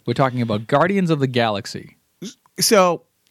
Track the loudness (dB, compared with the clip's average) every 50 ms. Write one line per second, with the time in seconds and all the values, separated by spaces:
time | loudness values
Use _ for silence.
0 | _ -4 0 0 0 0 0 -2 -2 -2 -2 -4 -2 0 0 2 2 2 2 0
1 | 0 0 0 0 0 0 0 0 0 0 -2 -4 -8 -10 -12 -14 -14 -18 _ _
2 | _ _ _ _ -18 -18 -18 _ _ _ _ -4 0 2 4 4 4 4 2 -2
3 | -6 _ _ _ _ _